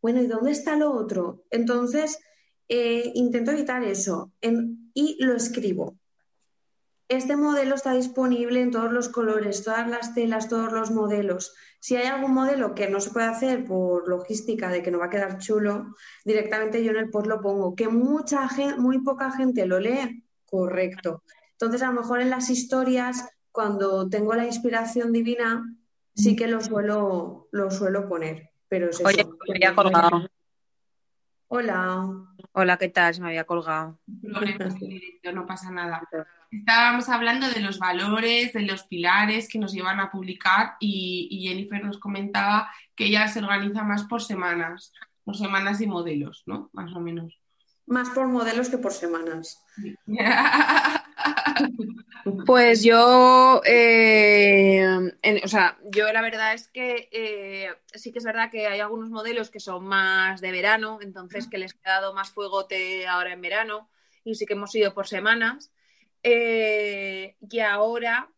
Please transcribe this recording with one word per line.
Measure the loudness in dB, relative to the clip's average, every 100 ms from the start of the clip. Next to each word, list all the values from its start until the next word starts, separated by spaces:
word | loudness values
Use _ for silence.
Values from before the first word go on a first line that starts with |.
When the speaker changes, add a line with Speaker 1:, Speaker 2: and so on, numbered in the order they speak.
Speaker 1:
"Bueno, | 0 2
¿y | 0
dónde | 0 0
está | -2 -2 0
lo | 0
otro?". | 0 -2 -4 -4 -8 _
Entonces, | -2 0 0 0 -2 -2 -6 _ _ _ _ _
eh, | -2 0 0 -2 0
intento | 0 0 0
evitar | -2 -2 -2
eso | -2 -4 -4 -4 -8 _
en, | 0 0 0 -6 -10
y | -2 -2 0
lo | 0 0
escribo. | -2 -4 -4 -4 -6 -10 _ _ _ _ _ _ _ _ _ _ _
Este | -4 0 0
modelo | 2 2 2 0
está | 0
disponible | 0 0 0 0 0 0 2
en | 0
todos | 0 0
los | -2 -2
colores, | -2 0 0 -2 -4
todas | -4 -4 -2
las | -4 -4
telas, | -2 0 -2 -2
todos | -4 -2
los | -2 -2
modelos. | -2 0 0 -2 -4 -8 -16 -20 _
Si | -4 -2
hay | -2
algún | -2 0
modelo | 2 2 0 -2 -2
que | -2
no | -2
se | -2
puede | -2 -2
hacer | -2 -2 -2
por | -2 -2 0 0 0
logística | -4 -4 -8 -4 -4 -2
de | -4
que | -2
no | -2
va | -2
a |
quedar | -2 -4 -6
chulo, | -2 0 0 -2 -8 -16 -20 -14 -2
directamente | -2 0 -2 -2 -2
yo | 0
en | -2
el | -2
post | -2 -2
lo | -2
pongo. | -2 -2 -2 -2
Que | 0
mucha | 2 2 0 0 -2 -2
gen-, | -2 -2 0
muy | 0 2
poca | 0 -2 -4
gente | -2 0 0 0
lo | 0
lee, | 0 -2 -4 -10 _ _ _
correcto. | -2 -2 0 -2 -4 -8 -8 _ _ _
Entonces, | _ -2 0
a | 0
lo | -2
mejor | -2 0
en | 0
las | 0 -2
historias, | -2 0 0 2 0 0 -6 -10 _ _
cuando | -4 -2 0 0 0 -2
tengo | -2 0
la | 0 -2
inspiración | -2 -2 -2 -2 -2 0
divina, | 0 0 0 -2 -2 -6 -16 _ _ _
sí | 2 4 4
que | 0
lo | -2
suelo, | -2 -2 0 0 0 -2 -6 -12 _
lo | -4 -2
suelo | -2 -2 -2 -4
poner. | -6 -6 -8 -16 _ _
Pero | -2 -2
es | 0 2
Speaker 2:
Oye, | 2
Speaker 1:
eso. | 0 -4 -8
Speaker 2:
me | 2
había | 4 6
colgado. | 6 6 6 4 -2 _ _ _ _ _ _ _ _ _ _ _ _
Speaker 1:
Hola. | -4 -2 -2 -2 -2 -4 -8 -14 _ -10
Speaker 2:
Hola, | 0 2 2
¿qué | 0
tal? | 2 2
Se | 2
me | -6
había | -6 -4
colgado. | -4 -2 -4 -4 -12 -18 -16
Speaker 3:
Problema | -10 -4 -4 -4 -6
en | -6
directo, | -10 -14 -18 -14 -10
no | -8 -8
pasa | -12 -10
nada. | -8 -6 -8 -8 -10 -10 _ _
Estábamos | -8 2 4 4 2 0
hablando | 0 0 0 -2
de | -2
los | -4 -2
valores, | -4 -2 -2 0 2 2 0
de | -2
los | -4 -6
pilares | -8 -4 2 2 2 0 -4
que | -6
nos | -6
llevan | -4 -4 -4
a | -4
publicar | -6 -10 -4 2 2 2 -2
y, | -4 -2 -4 -6 -6
y | -8 -6
Jennifer | -6 -6 -8 -8
nos | -10
comentaba | -8 -6 -4 0 2 0 -2 -12 -20 -4
que | 0
ella | 2 0
se | -2
organiza | -2 -2 -2 -4
más | -2 -4 -4
por | -6
semanas, | -6 -4 -2 -2 -4 -8 -20 _ -20 _
por | -12 -8
semanas | -2 -2 0 -2
y | -2
modelos, | -4 -4 -4 -6 -12 -12
¿no? | -12 -10
Más | -14 -12 -10
o |
menos. | -8 -8 -12 _ _ _ _ _ -4
Speaker 1:
Más | -2 -2
por | -2 0
modelos | 0 0 -2 -2
que | -2
por | -4
semanas. | -6 -6 -4 -6 -8 -12 -18 _ -14
Speaker 3:
Sí. | -14 -14 -8
<laughs> | -2 2 2 4 4 4 4 2 -2 -6 -6 -4 -2 -2 0 0 -2 -10 -10 -18 -10 -8 -4 4
Speaker 2:
Pues | 8 8 8
yo, | 8 8 10 10 10 10 10 8 8
eh, | 6 8 8 8 8 8 8 8 8 8 6 4 2 -2 -2
en, | 0 0
o | 2
sea, | 2 2 0 -4
yo | 0 2
la | 2
verdad | -2 -2 -2
es | -4 -8
que, | -8 -6 -6 -8
eh, | -8 -8 -8 -10 -10 -10 -12 _
sí | -18 -12
que | -8
es | -6
verdad | -2 -4
que | -2 -4
hay | -2
algunos | -4 -6 -8
modelos | -8 -6 -6 -6
que | -12
son | -12 -12 -2
más | 0 2 2 0 -2
de | -6
verano, | -2 2 2 0 -10
entonces | -14 -16 -14 -12 -10
que | -10
les | -10
he | -12 -2
dado | -2 -2
más | -6 -8
fuegote | -8 -6 -4 -4 -6 -6 -6 -4
ahora | -4 -4
en | -8
verano | -6 -4 -4 -8 -12 _ _ _ -12
y | -8
sí | -6
que |
hemos | -6 -6 0
ido | 0
por | -2 -8
semanas. | -4 0 0 0 -4 -16 _ _ _ _ _
Eh, | 2 2 2 0 0 -2 -4 -6 -8 -10 -12 _ -10
y | -4
ahora | -2 2 0 0 -2 -4 -4